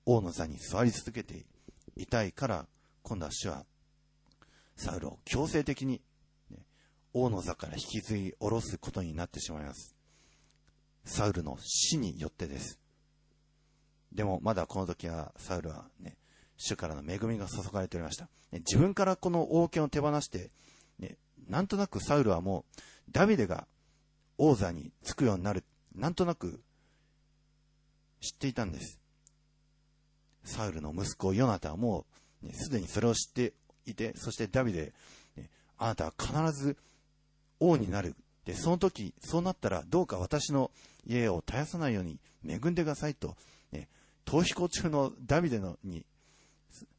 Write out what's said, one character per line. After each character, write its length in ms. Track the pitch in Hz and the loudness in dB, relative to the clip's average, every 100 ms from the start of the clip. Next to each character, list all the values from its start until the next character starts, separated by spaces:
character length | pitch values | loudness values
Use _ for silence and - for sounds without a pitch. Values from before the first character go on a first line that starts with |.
王 160 | - 120 | 4 4
の 120 | 90 | 4
座 140 | 82 80 | -4 -6
に 120 | 73 | -6
座 240 | - 87 | -6 2
り 80 | 120 | 2
続 220 | - - | 2 -6
け 100 | 113 | -10
て 240 | - 82 - _ - - - - | -10 -12 -16 _ -20 -20 -20 -12
い 100 | 92 | -2
た 180 | 120 | 0
い 80 | 98 | 0
か 160 | - 135 | -2 -2
ら、 180 | 90 73 _ _ _ | -2 -4 _ _ _
今 160 | - 107 | -10 -6
度 80 | 76 | -6
は 40 | |
主 160 | - 101 | -6 -6
は 160 | 69 67 _ _ _ _ _ _ _ - _ _ - | -8 -12 _ _ _ _ _ _ _ -20 _ _ -10
サ 160 | - | -6
ウ 80 | 90 | -6
ル 80 | - | -8
を 100 | - | -10
強 220 | - 123 147 | -4 -2 2
制 160 | 160 | 2
的 240 | 143 139 135 | 0 -2 -2
に、 140 | 123 _ _ _ _ - | -4 _ _ _ _ -20
ね、 80 | - - _ _ _ _ | -20 -20 _ _ _ _
王 180 | 123 139 | 0 2
の 100 | 98 | 0
座 140 | 87 | -4
か 140 | - 78 | -6 -6
ら 60 | |
引 80 | 78 | -8
き 180 | - 110 | -6 -6
ず 160 | - 107 | -2 -2
り 180 | 95 - | -2 -4
下 100 | 104 | 0
ろ 100 | 113 | 0
す 180 | - 92 | -2 -6
こ 120 | - | -6
と 120 | - | -6
に 120 | 87 | -4
な 120 | 78 87 | -4 -6
っ 20 | |
て 120 | - | -6
し 120 | - | -8
ま 80 | 78 | -8
い 40 | |
ま 100 | 73 | -8
す。 200 | 67 - _ _ _ _ _ _ _ _ _ _ _ | -12 -16 _ _ _ _ _ _ _ _ _ _ _
サ 240 | - - 104 | -8 0 2
ウ 40 | |
ル 120 | 92 | 2
の 120 | 78 65 | -2 -6
死 380 | - - - 160 | -4 0 2 2
に 200 | 107 80 | -2 -4
よ 80 | 76 | -8
っ 20 | |
て 160 | - 82 | -6 -8
で 100 | 69 | -6
す。 220 | 64 - _ _ _ _ _ _ _ _ _ _ _ _ _ | -10 -12 _ _ _ _ _ _ _ _ _ _ _ _ _
で 120 | - | -2
も 160 | 104 95 | 0 0
ま 120 | 98 | 0
だ 120 | 98 82 | 0 0
こ 120 | 95 | -2
の 60 | 92 | -4
時 220 | 87 85 | -4 -4
は 240 | 82 73 - | -4 -6 -10
サ 200 | - 90 | -6 -4
ウ 60 | |
ル 80 | 80 | -4
は 160 | 76 - - | -8 -14 -18
ね、 160 | 85 - _ _ _ - | -18 -18 _ _ _ -10
主 200 | - 110 | -6 -4
か 120 | 82 | -4
ら 60 | 76 | -6
の 20 | |
恵 160 | 76 98 | -6 -4
み 180 | 113 113 | -2 -2
が 100 | 98 | -4
注 140 | - 92 | -6 -6
が 80 | 101 | -4
れ 80 | 92 | -4
て 80 | 87 | -4
お 40 | |
り 40 | |
ま 80 | 80 | -6
し 40 | - | -8
た。 80 | 175 _ - | -12 _ -12
ね、 80 | - | -8
自 180 | - - | 0 4
分 180 | 175 | 4
か 100 | 202 | 4
ら 120 | 190 185 | 2 2
こ 140 | 185 | 2
の 220 | 170 156 | 2 4
王 160 | 165 170 | 4 4
権 160 | 170 | 2
を 40 | 147 | 2
手 120 | 151 | 2
放 200 | 147 147 | 2 0
し 80 | - | -2
て、 220 | 95 90 _ - - - - | -6 -8 _ -20 -20 -20 -14
ね、 180 | - - _ - - | -14 -14 _ -20 -4
な 140 | 117 | 0
ん 40 | 196 | 0
と 100 | 196 | 0
な 100 | 202 | 0
く 140 | 104 | -2
サ 160 | - 147 | 4 6
ウ 80 | |
ル 60 | 117 | 6
は 100 | 87 | 4
も 240 | 92 92 - - | 2 0 -2 -18
う 40 | - - - | -20 -20 -2
ダ 160 | 131 202 | 4 6
ビ 100 | 202 | 6
デ 100 | 98 | 4
が 200 | 87 - _ _ _ _ _ _ - | 0 -6 _ _ _ _ _ _ 4
王 160 | 151 | 8
座 180 | 117 98 | 8 4
に 200 | 82 76 - | -2 -8 -12
つ 120 | - | -8
く 100 | - | 2
よ 100 | 131 | 4
う 40 | 95 | 4
に 60 | |
な 80 | 95 | 2
る、 120 | 95 - _ _ | -2 -4 _ _
な 160 | - 135 | -4 -4
ん 40 | |
と 100 | 175 | 2
な 100 | 175 | 0
く 280 | 160 175 143 - _ _ _ _ _ _ _ _ _ _ _ _ _ _ - | 0 -4 -8 -16 _ _ _ _ _ _ _ _ _ _ _ _ _ _ -12
知 140 | - | -12
っ 40 | - | -4
て 100 | 139 | -4
い 60 | |
た 100 | 123 | -2
ん 80 | 104 | -4
で 80 | 71 | -4
す。 180 | - - _ _ _ _ _ _ _ _ _ _ _ _ _ _ | -10 -14 _ _ _ _ _ _ _ _ _ _ _ _ _ _
サ 220 | - 117 107 | -10 -4 -4
ウ 60 | |
ル 80 | 80 | -4
の 120 | 76 | -6
息 240 | 82 95 - | -4 -4 0
子 160 | 98 | 2
ヨ 120 | 95 127 | 4 4
ナ 120 | 98 | 2
タ 100 | 78 | -2
ン 40 | |
は 40 | 80 | -2
も 280 | 120 92 - - _ - | 0 0 -4 -18 _ -18
う、 40 | - | -14
ね、 60 | |
す 160 | - - | -8 -4
で 100 | 123 | -4
に 80 | 85 | -2
そ 120 | 101 | 2
れ 60 | 117 | 2
を 80 | |
知 160 | 113 - | 2 -2
っ 20 | |
て 220 | - 123 - _ _ - | 0 -2 -2 _ _ -12
い 80 | |
て、 180 | 104 110 - | -6 -4 -4
そ 140 | - | -8
し 60 | - | -4
て 100 | 107 | 0
ダ 160 | 131 | 2
ビ 80 | 123 | 2
デ、 200 | 87 76 - - - - - | 0 -4 -10 -20 -20 -20 -18
ね、 140 | - _ _ - | -18 _ _ -4
あ 80 | 113 | -2
な 80 | |
た 100 | 110 | 0
は 100 | 80 - | -2 -2
必 140 | - 156 160 | -2 2 2
ず 240 | 139 139 139 _ _ _ _ _ _ _ - | 2 -2 -2 _ _ _ _ _ _ _ 2
王 160 | 175 151 | 6 6
に 140 | 98 | 4
な 120 | 98 | 0
る。 140 | 87 - _ _ | -2 -6 _ _
で、 100 | - | -8
そ 160 | 90 165 | -2 2
の 80 | 175 | 4
時、 360 | 190 - 98 - | 4 2 -8 -8
そ 180 | - 160 | -2 0
う 40 | |
な 100 | 180 | 0
っ 40 | 180 | 0
た 120 | 107 | 0
ら 160 | 92 82 | 0 2
ど 160 | 170 | 2
う 40 | 180 | 2
か 120 | 92 | 0
私 320 | 90 147 - | 0 -2 2
の 220 | 143 127 - - - - | 2 0 -2 -20 -18 -2
家 220 | 120 117 | 2 2
を 140 | 87 - | 2 -2
絶 100 | 120 | -4
や 100 | 151 | -4
さ 120 | 175 | -2
な 120 | 151 | 0
い 40 | |
よ 60 | 104 | 0
う 40 | |
に 140 | 87 73 _ _ | -2 -8 _ _
恵 140 | 76 85 | -6 -2
ん 160 | 147 | 0
で 80 | 175 | 2
く 40 | 156 | 0
だ 80 | 143 | 0
さ 120 | 151 | -4
い 60 | |
と、 220 | 135 - - - - - | -4 -8 -8 -18 -20 -12
ね、 180 | - - _ _ _ - | -12 -12 _ _ _ 0
逃 160 | 147 | 2
避 120 | 175 | 2
行 140 | - 175 | 2 -2
中 200 | - 170 | 0 0
の 240 | 151 135 - | 2 0 -2
ダ 200 | 127 147 | 0 2
ビ 80 | 175 | 2
デ 100 | 113 | 0
の、 180 | 95 82 | -4 -8
に、 200 | 98 82 - _ _ _ _ _ _ - - | -10 -10 -12 _ _ _ _ _ _ -20 -20